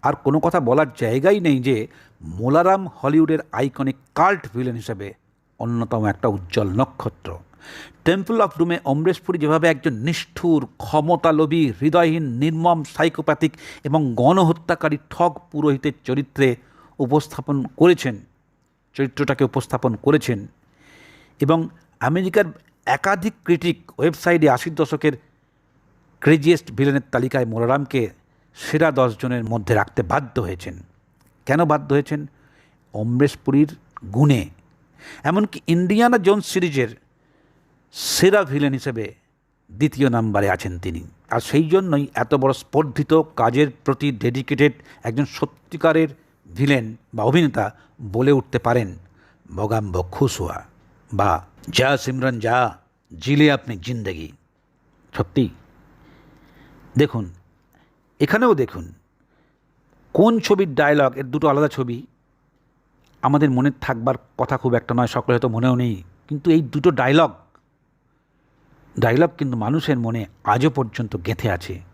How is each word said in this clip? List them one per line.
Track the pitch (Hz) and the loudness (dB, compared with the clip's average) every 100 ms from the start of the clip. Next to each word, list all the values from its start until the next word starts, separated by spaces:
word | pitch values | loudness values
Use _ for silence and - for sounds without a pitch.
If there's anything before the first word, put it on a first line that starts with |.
আর | 135 | -2
কোনো | 143 - 151 | -2 -2 0
কথা | 170 175 | 0 0
বলার | 123 127 147 - | 2 0 0 -2
জায়গাই | 117 123 160 208 | -2 0 2 2
নেই | 170 135 | 2 0
যে | 123 120 113 - _ _ | 0 -2 -4 -14 _ _
মোলারাম | 80 87 117 151 175 190 185 | -14 -4 2 4 4 2 -2
হলিউডের | - 135 156 156 160 - | -6 0 2 2 -2 -4
আইকনিক | 107 135 - 135 131 _ - | -4 -4 -2 -6 -6 _ 0
কাল্ট | 175 196 139 | 2 0 -6
ভিলেন | 113 123 117 | -8 -6 -8
হিসেবে | 110 104 98 - _ _ _ _ | -10 -10 -12 -16 _ _ _ _
অন্যতম | 117 117 117 113 107 | -4 -4 -2 0 0
একটা | 98 117 | 0 -2
উজ্জ্বল | 101 90 - 101 | -2 -4 -4 -2
নক্ষত্র। | 98 - - 117 - - 87 _ _ - - - _ - | 0 -2 -2 -10 -10 -16 -16 _ _ -20 -20 -20 _ 0
টেম্পল | 190 180 226 | 0 0 0
অফ | 202 151 | 0 0
ডুমে | 170 170 - | -2 -2 -2
অমরেশ | 143 165 175 | 0 0 -2
পুরী | - 175 | -4 -2
যেভাবে | 147 156 165 | 2 2 2
একজন | 147 160 | 2 -2
নিষ্ঠুর, | 113 135 165 - - 170 156 - _ | -4 -4 -4 -8 -4 2 2 0 _
ক্ষমতালোভী, | - 156 151 170 165 156 156 165 147 98 | -2 -2 2 2 2 2 2 2 0 0
হৃদয়হীন, | 151 170 170 165 | 2 4 2 0
নির্মম, | 147 117 151 160 170 165 | -4 -2 -2 0 0 0
সাইকোপ্যাথিক | 143 - 165 - 151 147 160 - - - | -2 -2 -2 0 -2 0 0 -4 -20 -12
এবং | 143 156 139 113 | -2 0 0 2
গণহত্যাকারী | 127 190 165 165 - 170 156 147 _ | 4 6 4 2 -2 -2 -2 -4 _
ঠগ | - 175 147 _ | 0 0 0 _
পুরোহিতের | 147 147 135 151 131 | -2 0 0 -2 -6
চরিত্রে | - 131 139 - 135 120 _ _ _ - | -6 -4 -4 0 0 0 _ _ _ -6
উপস্থাপন | 127 147 - - 135 143 120 | 0 0 0 -12 -4 -4 -4
করেছেন, | - 175 175 135 104 90 _ _ _ _ _ _ | 4 4 4 -2 -8 -14 _ _ _ _ _ _
চরিত্রটাকে | - 139 - 143 135 | -4 -4 -2 -2 0
উপস্থাপন | 127 135 - 127 127 110 | 0 0 -4 -2 -2 0
করেছেন | - 151 - 107 101 _ _ _ _ - - _ _ _ | 2 2 0 -6 -8 _ _ _ _ -20 -20 _ _ _
এবং | 139 165 165 - _ _ | 0 0 0 -12 _ _
আমেরিকার | 123 170 190 196 185 - _ _ - | -2 -2 0 0 0 -4 _ _ -4
একাধিক | 135 196 196 202 - | -2 -2 -2 -4 -6
ক্রিটিক | - 170 175 160 - - | 0 0 0 -4 -10 -2
ওয়েবসাইটে | 160 156 - 175 156 | -2 0 0 4 4
আশির | 123 170 151 | 2 -2 -4
দশকের | 151 151 151 127 _ _ _ _ _ _ _ _ _ _ | -4 0 -2 -4 _ _ _ _ _ _ _ _ _ _
ক্রেজিয়েস্ট | 143 156 147 170 - | 2 4 4 2 0
ভিলেনের | 113 139 139 - | -2 0 0 -2
তালিকায় | 127 127 139 120 | -4 -2 -2 -2
মোলারামকে | 110 117 135 139 135 110 - _ _ _ - | -2 0 0 -2 -4 -4 -8 _ _ _ -16
সেরা | - 156 160 | -6 0 2
দশ | 139 127 107 | 2 0 0
জনের | 127 123 | -6 -4
মধ্যে | 110 113 95 107 | -4 -6 0 0
রাখতে | 101 - | 0 -4
বাধ্য | 95 131 131 - | -2 -2 -2 -6
হয়েছেন। | 92 92 - 87 - _ _ _ _ _ - | -6 -8 -12 -16 -20 _ _ _ _ _ -2
কেন | 143 165 | 0 2
বাধ্য | 151 143 | 0 2
হয়েছেন? | 139 143 147 147 _ _ _ _ _ _ | 0 0 -8 -10 _ _ _ _ _ _
অমরেশ | 104 110 123 139 - - | -8 -4 2 0 0 0
পুরীর | 135 151 - _ - 92 | 2 2 -2 _ -20 -6
গুণে। | 104 147 127 85 - _ _ _ _ - - | 2 4 2 -2 -14 _ _ _ _ -20 -6
এমনকি | 147 185 208 277 - | -2 0 -2 -6 -2
ইন্ডিয়ানা | 170 180 208 240 240 | 0 2 4 4 4
জোন্স | 185 208 - | 2 2 0
সিরিজের | 190 180 139 117 - _ _ _ _ _ _ _ _ _ | -2 0 0 -4 -6 _ _ _ _ _ _ _ _ _
সেরা | - - - 180 202 | -12 -6 2 4 4
ভিলেন | 165 143 143 | 0 -2 -2
হিসেবে | 135 - 113 104 - _ _ _ _ _ | -2 -6 -8 -10 -12 _ _ _ _ _
দ্বিতীয় | 95 151 127 135 | -2 -2 2 0
নাম্বারে | 120 110 101 101 | 2 0 0 0
আছেন | 92 - 87 | -2 -4 -8
তিনি। | 92 82 87 _ _ | -8 -10 -12 _ _
আর | 120 | -6
সেই | - 143 160 | 0 0 2
জন্যই | 185 190 143 139 | 2 2 -2 -2
এত | - 120 147 | -4 -2 2
বড় | 135 | 0
স্পর্ধিত, | 131 - 139 151 - 143 | -2 -2 -2 -2 -4 2
কাজের | 160 160 - 117 123 147 - | 2 2 0 0 2 0 -2
প্রতি | - 135 147 | -4 -2 -2
ডেডিকেটেড | 117 120 123 131 127 147 - - - | -2 -4 -4 -4 2 2 2 -20 -10
একজন | 117 113 143 | -6 -4 -4
সত্যিকারের | - 147 _ _ 160 165 160 160 139 _ _ _ 87 | -4 -8 _ _ 0 2 2 0 -4 _ _ _ -4
ভিলেন | 139 139 110 113 _ | 0 0 -2 -14 _
বা | - | -2
অভিনেতা | 107 156 156 107 104 - _ _ | 2 2 2 0 -4 -6 _ _
বলে | 113 107 131 | -8 0 2
উঠতে | 139 - 127 | 2 0 -4
পারেন | 117 120 101 85 - _ _ _ - | 0 0 -2 -10 -20 _ _ _ -16
মগাম্ব | 87 104 113 104 90 90 | -6 -2 -2 -2 -6 -6
খুসুয়া | - 139 - 87 - - _ _ _ _ | -2 -2 -2 -8 -10 -14 _ _ _ _
বা | 101 101 82 - _ - | -2 0 0 -4 _ -6
"যা | - 131 139 | 0 2 0
সিমরন | - 131 131 120 | -2 -2 -2 -2
যা, | 113 123 117 - _ _ _ 82 | 0 0 0 -4 _ _ _ -12
জিলে | 127 143 151 | -2 4 4
আপনি | 139 - 104 | 4 -4 -12
জিন্দেগি।" | 85 120 101 82 78 - _ _ _ _ _ _ _ | -8 -8 -8 -10 -14 -16 _ _ _ _ _ _ _
সত্যি | - - - 127 - _ _ _ _ _ - _ _ _ _ - - - 120 | -6 -4 -2 -2 -6 _ _ _ _ _ -20 _ _ _ _ -20 -20 -6 0
দেখুন, | 147 - 92 87 _ _ _ _ _ _ _ _ | 0 -2 -10 -14 _ _ _ _ _ _ _ _
এখানেও | 147 214 247 165 | 0 2 2 2
দেখুন | 120 101 85 - _ _ _ _ _ _ _ _ _ _ _ | 0 -6 -16 -20 _ _ _ _ _ _ _ _ _ _ _
কোন | - 214 233 | 2 4 2
ছবির | - 202 190 135 | 0 0 2 0
ডায়লগ, | 147 147 135 127 | 2 4 2 0
এর | 127 | -6
দুটো | 147 151 | 0 2
আলাদা | 139 147 | 2 0
ছবি, | - 123 120 160 _ _ _ _ _ _ _ _ _ _ _ | -2 -6 -8 -14 _ _ _ _ _ _ _ _ _ _ _
আমাদের | 131 143 147 | 0 4 4
মনে | 127 139 135 | 2 0 -2
থাকবার | - 120 120 123 _ - | -6 -2 -2 -4 _ -6
কথা | 123 131 | -4 -2
খুব | 131 117 | 0 0
একটা | - 123 | 0 0
নয়, | 120 | 0
সকলে | - - | -2 0
হয়তো | 120 123 | 0 0
মনেও | 113 127 123 | 0 0 0
নেই, | 123 98 85 _ _ | -2 -6 -12 _ _
কিন্তু | 151 175 | -4 2
এই | 165 | 2
দুটো | 135 147 165 | 2 0 0
ডায়লগ, | 143 131 147 160 - _ _ _ _ _ _ _ _ _ _ _ _ _ _ _ - | 2 4 4 4 0 _ _ _ _ _ _ _ _ _ _ _ _ _ _ _ -2
ডায়লগ | 117 123 165 - | 0 2 2 0
কিন্তু | 139 120 | -4 -2
মানুষের | 107 156 - 131 | -2 -2 -2 -2
মনে | 113 113 101 _ | -2 -6 -8 _
আজও | - 113 151 | -2 2 2
পর্যন্ত | 135 117 - 113 95 85 | 0 -6 -6 -6 -6 -6
গেঁথে | 113 113 | -4 -2
আছে। | 90 - 90 - | -4 -6 -14 -14